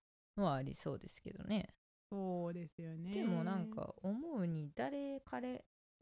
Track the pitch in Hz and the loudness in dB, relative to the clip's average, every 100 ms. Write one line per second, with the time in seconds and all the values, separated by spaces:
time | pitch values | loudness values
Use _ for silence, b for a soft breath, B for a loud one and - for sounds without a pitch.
0 | _ _ _ - 180 135 135 139 - 135 | _ _ _ 2 4 4 0 -2 -2 -2
1 | - - - - - 208 - - _ _ | -6 -10 -10 -6 0 2 0 -8 _ _
2 | - 196 190 180 170 170 170 - 165 160 | -8 -2 0 2 0 -2 -6 -8 -6 -4
3 | 175 202 214 170 170 190 170 - - - | -2 2 4 4 4 2 0 -2 -4 -2
4 | 185 220 330 269 175 160 147 180 254 285 | 0 0 0 2 2 2 0 0 0 0
5 | 277 269 269 254 254 254 - _ _ - | -2 -2 -4 -2 -2 -4 -8 _ _ -20